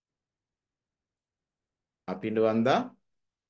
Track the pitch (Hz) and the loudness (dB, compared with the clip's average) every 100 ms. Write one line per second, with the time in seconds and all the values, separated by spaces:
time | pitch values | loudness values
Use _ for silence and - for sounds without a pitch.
0 | _ _ _ _ _ _ _ _ _ _ | _ _ _ _ _ _ _ _ _ _
1 | _ _ _ _ _ _ _ _ _ _ | _ _ _ _ _ _ _ _ _ _
2 | - 95 110 110 110 113 120 175 254 - | -12 -8 -4 0 2 2 2 0 -2 -12
3 | _ _ _ _ | _ _ _ _